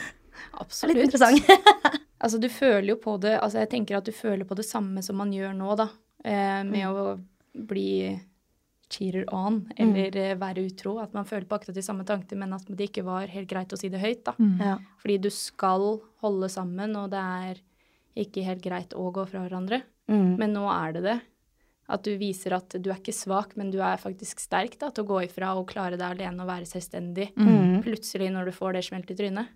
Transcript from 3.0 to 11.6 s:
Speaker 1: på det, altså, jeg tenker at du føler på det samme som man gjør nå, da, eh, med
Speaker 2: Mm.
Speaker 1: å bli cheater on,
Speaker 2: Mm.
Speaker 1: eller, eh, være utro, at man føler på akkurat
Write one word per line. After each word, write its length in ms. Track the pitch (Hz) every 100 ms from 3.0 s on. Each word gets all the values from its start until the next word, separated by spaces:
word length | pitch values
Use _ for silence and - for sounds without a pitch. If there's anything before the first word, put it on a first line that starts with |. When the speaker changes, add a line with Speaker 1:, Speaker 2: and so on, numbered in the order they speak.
Speaker 1:
på 140 | 220 202
det, 220 | 208 220
altså, 220 | 214 220
jeg 80 | 220
tenker 240 | 247 202 202
at 80 |
du 80 | 196
føler 320 | - 220 196
på 80 | 190
det 120 | 196 214
samme 320 | 220 196 190
som 160 | 185 196
man 140 | 202
gjør 220 | 196 196 190
nå, 160 | 190 214
da, 80 | 214 - _ _
eh, 380 | - 202 196 196 196
med 140 | 202
Speaker 2:
Mm. 80 | 190
Speaker 1:
å 280 | 196 196 190 185 _ _ - 214
bli 540 | 196 196 190 190 190 - _ _ _ _ _ -
cheater 340 | - 190 185 185
on, 280 | 190 202 220 - -
Speaker 2:
Mm. 180 | 220 196
Speaker 1:
eller, 200 | 190 196
eh, 160 | 190 185
være 300 | 190 185 190
utro, 320 | 185 196 220
at 160 | 214
man 100 | 208
føler 220 | 202 208 185
på 100 |
akkurat 180 | 208